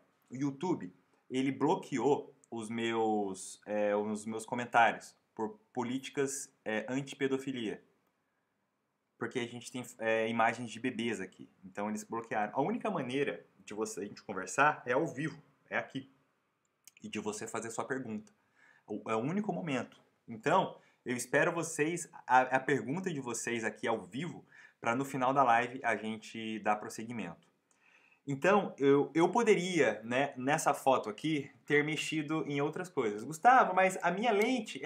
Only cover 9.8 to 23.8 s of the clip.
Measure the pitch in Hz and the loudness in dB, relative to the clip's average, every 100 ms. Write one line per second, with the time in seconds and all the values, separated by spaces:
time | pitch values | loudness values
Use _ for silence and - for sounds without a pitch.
9.8 | 120 - 113 113 113 117 113 117 117 110 | -12 -4 0 2 2 2 2 0 -6 -6
10.8 | 127 110 117 98 95 - - _ 95 104 | -4 -2 -2 -2 -6 -14 -20 _ -12 -6
11.8 | 104 107 - 113 - 113 107 131 165 247 | -4 -4 -6 -8 -4 -2 0 0 0 -2
12.8 | 220 175 123 135 139 - - _ - 104 | -2 -4 -2 -2 -2 -4 -10 _ -10 -6
13.8 | 107 - 104 107 - 92 92 - 147 147 | -6 -6 -10 -10 -10 -8 -2 4 4 4
14.8 | 127 131 160 120 156 - - _ - 107 | 0 0 0 -2 -8 -8 -18 _ -6 -6
15.8 | - - - _ _ _ _ _ _ _ | -4 -10 -14 _ _ _ _ _ _ _
16.8 | _ _ 107 107 104 101 110 120 117 117 | _ _ -10 -6 -6 -6 -8 -8 -8 -8
17.8 | 113 131 113 107 - _ _ _ _ _ | -6 -6 -6 -10 -12 _ _ _ _ _
18.8 | - 104 113 110 131 196 208 170 165 127 | -12 -8 -4 -2 -2 -2 -2 -4 -2 -4
19.8 | 104 - _ _ - 113 143 185 - - | -4 -12 _ _ -14 -4 2 4 2 -4
20.8 | _ _ 120 123 - 143 165 165 160 - | _ _ -6 -6 0 2 4 0 -2 -2
21.8 | 151 170 - - - 127 127 131 143 135 | 0 -2 -6 -10 4 6 6 2 2 0
22.8 | 110 170 190 143 120 113 120 117 110 - | 0 -4 -4 -4 -4 -4 -2 -2 -2 -2